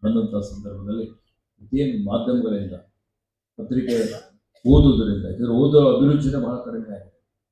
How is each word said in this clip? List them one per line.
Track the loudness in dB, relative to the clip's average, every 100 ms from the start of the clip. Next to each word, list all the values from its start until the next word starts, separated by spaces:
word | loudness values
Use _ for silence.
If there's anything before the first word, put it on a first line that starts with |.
ಬಂದಂಥ | -2 0 -2 -4
ಸಂದರ್ಭದಲ್ಲಿ | -6 -10 -14 -12 -8 -8 -10 -14 _ _ _ _
ಇದೇನು | -6 -2 -2 -4
ಮಾಧ್ಯಮಗಳಿಂದ | -4 -4 -2 -2 -2 -4 -6 -12 -18 _ _ _ _ _ _ -16
ಪತ್ರಿಕೆ | -6 -4 -2 -2 -2 -8 -18 _ _ _ 6
ಓದೋದ್ರಿಂದ. | 8 8 4 0 -4
ಯಾಕಂದ್ರೆ | -6 -6 -2 0
ಓದೋ | 4 6 6
ಅಭಿರುಚಿನೇ | 4 4 2 0 -2 -4
ಬಹಳ | -6 -10
ಕಡಿಮೆ | -12 -12 -16
ಆಗಿದೆ. | -18 _ _ _ _